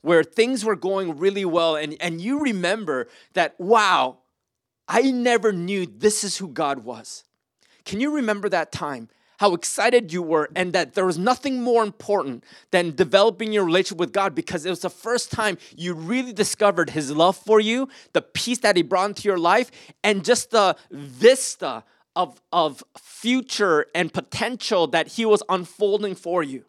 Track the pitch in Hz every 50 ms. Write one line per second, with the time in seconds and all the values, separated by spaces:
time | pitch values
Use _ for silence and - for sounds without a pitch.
0 | - 156 175 165 151 - _ - 226 247 269 233 196 220 202 160 143 185 196 196
1 | 190 170 156 139 175 196 202 202 196 175 160 170 165 165 156 151 151 151 151 -
2 | 175 175 165 165 175 226 269 294 302 262 220 185 175 175 202 226 208 156 139 127
3 | 117 - _ - _ _ _ 185 170 151 _ _ 180 190 233 226 214 190 185 147
4 | 127 131 - _ _ _ _ _ _ _ _ _ _ _ _ _ _ - 170 226
5 | 262 269 254 247 240 247 240 226 185 220 202 175 170 180 202 196 180 143 101 107
6 | 165 214 208 - - 202 - - 196 170 127 156 160 143 139 131 107 120 120 110
7 | 113 - - - _ _ _ _ _ _ _ _ _ _ _ _ _ - 190 208
8 | 254 294 302 302 247 214 208 202 196 202 180 175 156 - - - 175 147 139 120
9 | 113 113 _ _ _ _ _ _ 202 208 175 170 - - - - 208 233 247 247
10 | 240 160 160 180 175 156 165 156 151 - - 175 185 180 165 185 165 131 _ 202
11 | 185 185 170 160 180 233 254 - - 285 262 247 240 247 233 233 220 208 202 _
12 | - - 202 196 156 135 123 120 _ _ - - _ _ - 180 180 170 147 127
13 | 185 156 - 196 202 226 214 - 226 220 214 208 190 170 165 185 185 - 190 160
14 | 175 117 101 202 139 98 139 143 160 - - 170 147 180 180 165 - 180 - -
15 | - 220 240 240 - - - - 220 208 180 165 - - - - 170 180 175 156
16 | 160 165 233 254 254 254 214 190 208 - - _ 208 202 190 165 165 143 123 156
17 | 147 131 147 151 165 180 190 - - 202 220 214 214 214 226 254 269 262 - -
18 | - _ _ - - _ _ - - 233 247 - - 208 196 180 165 135 196 180
19 | 190 208 196 - - 202 190 180 165 170 190 226 254 - - - - - - _
20 | - 202 214 196 165 - 247 - - _ - 226 202 185 156 - - _ - 139
21 | 143 139 127 123 190 240 269 262 - - - _ 180 147 120 110 - _ _ _
22 | _ _ _ 175 185 139 - _ _ _ - 175 160 156 - - - _ _ -
23 | _ - - - - 226 247 262 247 - - - 208 190 160 151 - _ _ 170
24 | 180 160 - 180 143 _ - - 226 233 254 - - - 220 185 165 147 120 165
25 | 156 151 - - 226 220 208 202 - - 185 185 180 170 - - 208 202 202 208
26 | 208 202 185 180 - 170 175 180 156 139 135 127 110